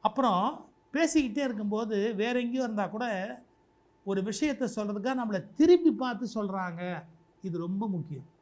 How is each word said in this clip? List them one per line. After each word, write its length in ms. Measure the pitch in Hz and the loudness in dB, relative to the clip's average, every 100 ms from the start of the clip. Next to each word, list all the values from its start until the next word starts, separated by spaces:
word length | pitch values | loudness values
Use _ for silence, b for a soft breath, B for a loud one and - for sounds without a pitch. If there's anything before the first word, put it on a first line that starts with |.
அப்புறம் 640 | 214 247 254 180 214 294 - _ _ | -2 2 2 4 0 -4 -14 _ _
பேசிக்கிட்டே 440 | 277 320 320 262 208 | 0 2 4 2 0
இருக்கும்போது 800 | 269 214 208 208 226 214 208 202 | -2 -2 -2 -2 -2 0 0 0
வேற 240 | 220 247 | 0 0
எங்கேயோ 240 | 240 254 | -2 -2
இருந்தா 240 | 254 208 190 | -2 -2 -2
கூட 540 | 208 240 196 196 247 - _ _ _ _ _ - | -2 -4 -2 -4 -10 -16 _ _ _ _ _ -4
ஒரு 180 | 196 | -2
விஷயத்தை 460 | 190 214 302 277 240 - | -2 0 0 0 -2 -2
சொல்றதுக்காக 400 | 208 208 214 262 233 | -4 -2 -2 -2 -2
நம்மளை 280 | 196 - | -2 -4
திரும்பி 380 | - 320 349 339 | 4 8 8 8
பார்த்து 360 | 226 254 233 240 | 4 -2 -4 -4
சொல்றாங்க. 720 | 226 202 190 185 170 180 170 - - _ _ | -2 -2 -2 -4 -4 -6 -6 -10 -20 _ _
இது 160 | 190 165 | -6 -4
ரொம்ப 320 | 170 196 220 | -2 -2 -2
முக்கியம். 440 | 185 143 135 - _ | -2 -4 -8 -12 _